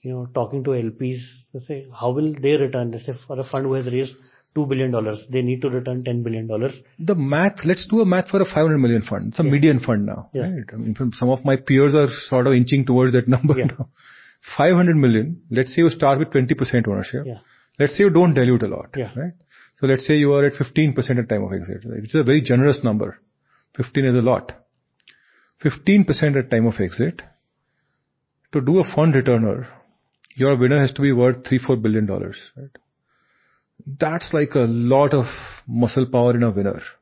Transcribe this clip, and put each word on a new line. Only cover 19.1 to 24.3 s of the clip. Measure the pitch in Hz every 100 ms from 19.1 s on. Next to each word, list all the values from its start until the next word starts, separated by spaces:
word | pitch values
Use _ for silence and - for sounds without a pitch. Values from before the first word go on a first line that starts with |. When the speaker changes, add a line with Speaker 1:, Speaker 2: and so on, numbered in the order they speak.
| -
Speaker 2:
right? | 170 170 _ _ - _
So | 135
let's | 135 -
say | 151
you | 143
are | 143 143
at | 143
fifteen | 131 160 156
percent | 127 123 123
at | 113
time | 107
of | 98
exit, | 95 85 98 113
right? | 113
Which | 104 156
is |
a |
very | 135 147
generous | 123 123 139 135
number. | 123 107 101 - _ _ _ _ _ -
Fifteen | 123 - 135
is | 123
a |
lot. | 117